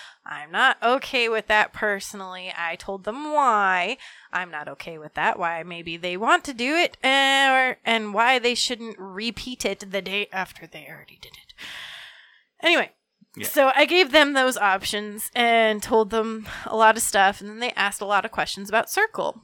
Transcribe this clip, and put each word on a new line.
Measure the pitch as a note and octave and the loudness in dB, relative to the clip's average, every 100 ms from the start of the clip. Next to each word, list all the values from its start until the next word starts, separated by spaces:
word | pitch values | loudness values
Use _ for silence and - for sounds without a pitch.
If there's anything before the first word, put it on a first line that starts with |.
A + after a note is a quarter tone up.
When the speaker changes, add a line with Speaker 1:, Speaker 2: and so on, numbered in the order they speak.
| - - - | -20 -20 -14
Speaker 1:
I'm | D3 D3 | -12 -6
not | F#3 B3+ - | 0 2 2
okay | A3+ C4 - C4 A#3 | 0 0 0 -2 0
with | A3 - | -2 2
that | G#3+ G3+ | 2 2
personally. | - G#3+ G3 - G#3 F#3+ F#3 F#3 - | 0 -2 -2 -6 -12 -12 -12 -12 -8
I | E3+ E3+ | -6 -6
told | - G3 F#3+ | -8 -8 -8
them | B3 D4+ | -8 -4
why | D4+ C4+ G#3+ G3 F#3 F3+ C4 - - - | 2 4 4 4 2 0 -6 -12 -20 -8
I'm | F3 F3+ | -8 -6
not | D#3 D3 | -10 -12
okay | C#3 - D#3+ | -12 -14 -14
with | D3+ | -10
that, | - F3+ - | -2 0 0
why | E3+ E3 | -2 -4
maybe | E3+ E3+ E3+ E3 | -8 -12 -10 -6
they | F3+ F3+ | -6 -2
want | A3+ E4+ - | 0 0 0
to | |
do | A#3 B3 D#4+ | -6 -2 0
it, | E4+ - | -2 -2
eh, | B3+ C4+ C4+ C4+ C4+ C4 C4 | 0 2 2 4 4 4 2
or, | - - | -2 -2
and | A3+ G#3+ | -2 -2
why | G3+ A#3 C4 | 0 2 4
they | A#3 A#3+ | 2 0
shouldn't | - A#3 A3+ G3+ | -2 -4 -10 -14
repeat | F#3+ F#3+ A3+ - - B3+ - | -14 -8 -8 -8 -10 -6 -4
it | G3 G3+ | -4 -6
the | G3 | -6
day | F#3 G3 G#3 | -4 -6 -6
after | F#3+ F3+ - E3 | -6 -8 -10 -18
they | D#3 C#3 | -18 -18
already | D#3 - - | -20 -20 -20
did | - | -20
it. | - - - - - - - - - - _ _ - | -20 -20 -20 -16 -16 -16 -16 -20 -20 -20 _ _ -2
Anyway, | D#4+ D#4+ F#3 _ _ _ _ - | 2 2 2 _ _ _ _ -12
Speaker 2:
Yeah. | - | -4
Speaker 1:
so | D4+ C4+ C4 | 4 4 6
I | D4 | 4
gave | F4 D4 | 4 6
them | D4 C#4+ | 6 6
those | C#4 B3+ B3 | 4 2 2
options | G3+ F#3+ - G#3 G#3 G#3 - | 2 2 -2 -6 -6 -10 -8
and | B3 A#3+ A#3 A3 G#3+ | 0 4 4 4 2
told | - A#3+ G#3+ | 2 2 2
them | A3+ A3 A3 G#3+ - - | 0 -4 -6 -10 -12 -6
a | A3 | 4
lot | A3 A3 | 6 6
of | |
stuff, | - G3+ G3 G3+ | 2 4 4 2
and | G3+ | -10
then | G#3+ | -6
they | B3 | -6
asked | - G3 F#3+ | 0 -2 -2
a | G3+ | 0
lot | G3+ A3 | 0 0
of | |
questions | - D3+ - G3 | -4 -4 -4 -2
about | A3 - | 0 0
Circle | - A4 - D2+ - | 0 -2 0 -4 -6